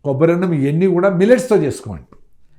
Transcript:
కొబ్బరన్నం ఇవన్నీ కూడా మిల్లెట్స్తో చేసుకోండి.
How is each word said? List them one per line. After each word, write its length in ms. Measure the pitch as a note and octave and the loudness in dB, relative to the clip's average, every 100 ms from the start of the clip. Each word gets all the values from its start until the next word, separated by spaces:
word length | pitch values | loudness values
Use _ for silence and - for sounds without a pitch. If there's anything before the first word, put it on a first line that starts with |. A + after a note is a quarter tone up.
కొబ్బరన్నం 480 | D3 C3 E3 F3 F#3 | -6 0 0 2 -2
ఇవన్నీ 340 | D#3+ C#3 D#3 F#3+ | -2 -2 0 0
కూడా 220 | F3 G3 | 0 0
మిల్లెట్స్తో 480 | F3 G3+ B3 B3 G3+ | 0 2 2 2 0
చేసుకోండి. 500 | D3+ - - D#2+ - - - - - | 0 -4 -12 -16 -16 -20 -20 -20 -20